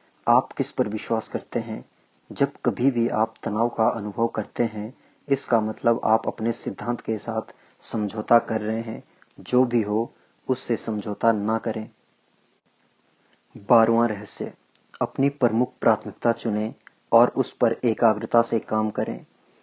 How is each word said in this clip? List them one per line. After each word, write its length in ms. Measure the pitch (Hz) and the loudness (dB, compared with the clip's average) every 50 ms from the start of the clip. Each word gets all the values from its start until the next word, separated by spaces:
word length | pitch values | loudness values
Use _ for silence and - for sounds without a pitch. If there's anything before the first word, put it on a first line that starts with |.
| _ _ _ _ _ | _ _ _ _ _
आप 240 | 120 117 127 - - | 4 4 4 2 0
किस 200 | - - 127 - | -4 -6 -6 -4
पर 160 | - - 123 | -2 -2 -2
विश्वास 400 | 107 107 107 - - 117 110 - | -2 -2 -6 -4 -2 -4 -4 -2
करते 320 | - - 113 - _ - 120 | -4 -8 -8 -8 _ -6 -6
हैं? 260 | 117 120 110 120 131 - _ _ _ _ _ _ _ _ | -4 -4 -8 -10 -10 -16 _ _ _ _ _ _ _ _
जब 200 | 104 - 139 139 - - - | -2 0 0 0 0 -2 -4
कभी 260 | 123 - - 123 139 | -2 0 2 0 2
भी 180 | 123 120 117 117 | 2 2 0 2
आप 240 | - 110 113 - - _ - | 2 0 0 -2 -4 _ -6
तनाव 260 | 107 104 107 117 120 | -4 -2 0 -2 -2
का 200 | - - 110 120 | 0 0 0 0
अनुभव 380 | - 113 101 104 98 117 117 | 0 -2 -6 -6 -2 -2 -2
करते 360 | 117 - 110 104 - _ - 120 | -2 -2 -4 -6 -6 _ -2 -2
हैं, 340 | 113 113 107 104 117 - _ _ _ _ _ _ - | -2 -2 -6 -8 -8 -12 _ _ _ _ _ _ -2
इसका 320 | 139 135 - - 123 113 | -2 -2 0 0 0 0
मतलब 400 | 107 107 107 - - 117 117 - - | 0 -2 -4 -2 0 0 0 2 2
आप 240 | 110 110 113 - | 2 0 2 0
अपने 240 | - - - 110 117 | -4 -6 -4 -4 -4
सिद्धांत 500 | 113 - - 120 98 - 107 117 120 - | -4 -4 -6 -8 -8 -6 -4 -4 -4 -4
के 160 | - - 113 | -4 -4 -6
साथ 240 | 101 - 117 110 110 110 - - _ _ _ _ _ | -4 -4 -4 -6 -6 -6 -8 -16 _ _ _ _ _
समझौता 580 | - - - 110 104 101 - 110 - - 120 117 | -12 -6 -4 -4 -4 -2 -4 -6 2 4 4 4
कर 220 | - - 113 110 | 4 0 -4 -4
रहे 200 | 107 107 110 113 | -2 -4 -4 -4
हैं। 220 | 113 113 117 135 - _ _ _ _ _ _ - | -6 -6 -10 -10 -12 _ _ _ _ _ _ -18
जो 260 | 95 - 123 123 131 | -6 0 2 2 2
भी 160 | 120 123 117 | 2 2 0
हो, 320 | 104 104 104 110 120 - - _ _ _ _ _ _ | 0 0 0 -2 -2 -4 -10 _ _ _ _ _ _
उससे 280 | - 127 - - - 117 | -4 -4 -4 -2 -4 -4
समझौता 560 | - - 113 110 104 - 107 101 - - 117 | -4 -4 -6 -6 -6 -6 -6 -4 0 2 2
ना 260 | 110 104 101 107 113 | 2 2 0 -2 -2
करें। 320 | 113 - 117 107 110 110 113 _ _ _ _ _ _ _ _ _ _ _ _ _ _ _ _ _ _ _ _ _ _ _ _ _ _ _ _ _ _ _ _ - | -2 -4 -4 -6 -6 -8 -10 _ _ _ _ _ _ _ _ _ _ _ _ _ _ _ _ _ _ _ _ _ _ _ _ _ _ _ _ _ _ _ _ -20
बारहवाँ 500 | 110 98 - 127 113 113 113 113 113 117 | -16 2 4 6 6 6 6 4 2 2
रहस्य, 460 | 113 107 98 107 - - - 110 110 - _ _ _ _ _ _ _ - - | 2 -2 -4 -8 -10 -8 -8 -8 -8 -8 _ _ _ _ _ _ _ -6 -4
अपनी 280 | 123 - - - 135 143 | -4 -4 0 0 0 0
प्रमुख 420 | 143 - 127 113 110 113 127 - - _ | 2 2 0 2 2 2 0 0 -2 _
प्राथमिकता 500 | - 117 110 - - 107 - - - 117 | 2 2 2 2 -2 -8 -10 -2 0 0
चुनें 420 | 117 - - 113 104 104 107 120 143 - _ - _ _ _ _ | 0 0 -2 -2 -2 -2 -2 -4 -6 -12 _ -20 _ _ _ _
और 180 | - 117 120 120 | 6 6 6 6
उस 240 | - 139 127 - - | 2 -2 -4 -4 0
पर 200 | _ 123 113 - - - | _ 0 0 2 0 0
एकाग्रता 580 | 120 107 - 120 110 104 104 110 - - 117 | -2 2 4 2 2 2 0 -2 2 2 2
से 180 | 117 - 120 110 | 2 2 0 -2
काम 300 | - - 110 110 110 107 | -2 -2 -2 0 0 -2
करें। 360 | 104 - 110 113 120 - 147 - _ _ _ _ _ _ | -2 -4 -4 -4 -6 -10 -12 -18 _ _ _ _ _ _